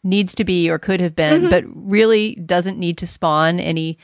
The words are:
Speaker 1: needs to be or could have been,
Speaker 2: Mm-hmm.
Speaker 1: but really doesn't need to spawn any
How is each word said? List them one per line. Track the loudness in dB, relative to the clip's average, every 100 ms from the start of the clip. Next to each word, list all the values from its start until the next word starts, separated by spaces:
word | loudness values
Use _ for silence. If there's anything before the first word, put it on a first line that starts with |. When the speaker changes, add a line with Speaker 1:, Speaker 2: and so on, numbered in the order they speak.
Speaker 1:
needs | 0 0 0 -2
to |
be | -2 0 0
or | -2
could | -2 -2
have | -2 0
been, | 2 4
Speaker 2:
Mm-hmm. | 4
Speaker 1:
but | 2 0
really | -14 -2 2 4 4 0 -6 -2
doesn't | 0 0 -4
need | -4 -4
to | -8
spawn | -4 -2 2 0 0
any | -2 -4 -4 -8